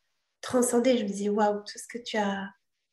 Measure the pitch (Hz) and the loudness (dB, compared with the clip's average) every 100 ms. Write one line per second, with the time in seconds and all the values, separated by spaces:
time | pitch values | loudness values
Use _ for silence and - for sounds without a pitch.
0 | _ _ _ _ - 254 247 240 247 233 | _ _ _ _ -2 0 2 4 4 4
1 | 202 196 202 208 208 202 - - - 240 | 0 -2 0 2 2 0 -6 -14 -12 -12
2 | - 220 202 196 196 - _ _ _ | -6 -2 -2 -2 -8 -14 _ _ _